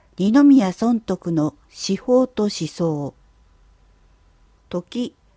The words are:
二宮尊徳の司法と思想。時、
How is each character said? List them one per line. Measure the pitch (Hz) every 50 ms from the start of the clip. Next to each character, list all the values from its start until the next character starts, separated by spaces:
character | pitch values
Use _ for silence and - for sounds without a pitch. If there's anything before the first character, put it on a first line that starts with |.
| _ _ _ -
二 | 185 202 220 277
宮 | 285 285 277 247 202 185
尊 | 175 - 220 233 240 220
徳 | - - 190 180 - 175
の | 170 156 151 156 - _ _ _
司 | - - - - 196
法 | 190 - - 247 254 254
と | 254 - -
思 | 214 208
想。 | - - 165 151 - - 175 165 151 147 143 131 - _ _ _ _ _ _ _ _ _ _ _ _ _ _ _ _ _ _ _ _ _ _ _ _ _ _ _ _ _ _ -
時、 | - 180 175 - - 240 247 - - _ _ _ _